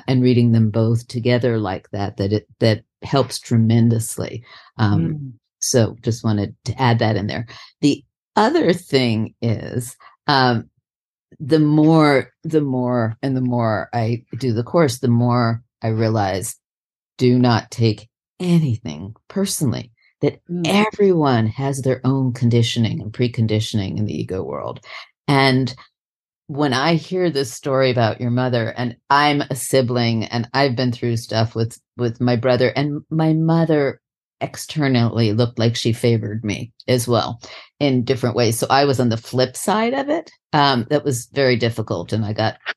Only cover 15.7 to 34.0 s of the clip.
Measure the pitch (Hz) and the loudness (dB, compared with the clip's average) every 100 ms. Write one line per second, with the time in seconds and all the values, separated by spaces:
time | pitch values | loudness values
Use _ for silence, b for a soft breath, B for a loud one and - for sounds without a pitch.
15.7 | _ 117 110 110 110 98 92 110 - _ | _ -4 0 0 0 -2 -4 -8 -12 _
16.7 | _ _ _ _ - 123 123 123 110 - | _ _ _ _ 0 2 4 4 2 -2
17.7 | - 113 104 - _ _ - 180 170 147 | 0 0 0 -8 _ _ -6 0 2 2
18.7 | 113 80 76 98 - - 196 196 - 131 | -2 -6 -12 -14 -16 -10 -4 -4 -2 -2
19.7 | 65 - _ _ _ 147 - - 175 175 | -2 -8 _ _ _ -4 -4 -8 -6 0
20.7 | 202 214 - 202 170 143 120 110 135 139 | 2 0 2 2 4 2 2 0 -2 -4
21.7 | 135 131 127 131 135 131 120 117 117 117 | -2 -2 -2 0 0 -2 0 2 2 2
22.7 | 123 101 82 101 113 123 120 110 107 110 | 0 -2 -4 -8 -4 -4 0 0 0 -2
23.7 | 107 98 113 104 76 117 92 67 69 - | -4 -4 -4 -6 -6 -6 -8 -8 -8 -10
24.7 | - B B B _ - 139 135 131 127 | -12 B B B _ -2 2 4 2 0
25.7 | B B _ _ _ _ _ - 143 151 | B B _ _ _ _ _ -10 -4 -2
26.7 | 127 156 165 - 185 175 139 131 - 143 | 0 0 0 -2 -2 -2 -2 -4 -6 -2
27.7 | 135 131 123 110 - 123 123 127 123 110 | 0 2 2 0 0 -2 -2 0 -2 -2
28.7 | - 123 - - 143 147 143 - 131 - | -4 -8 -8 0 2 2 0 -2 -8 0
29.7 | 135 120 123 117 113 101 120 113 135 139 | 0 2 0 0 0 -2 -6 -2 2 2
30.7 | 123 127 120 120 117 - 110 113 113 113 | 2 -2 -2 -2 -4 -2 -2 0 -2 -6
31.7 | - _ - 120 117 123 117 127 123 123 | -6 _ -6 -4 -2 0 0 2 2 2
32.7 | 131 147 147 - 160 160 160 160 165 165 | 0 -2 -4 -4 0 2 2 2 2 2
33.7 | 151 135 - | 2 0 -4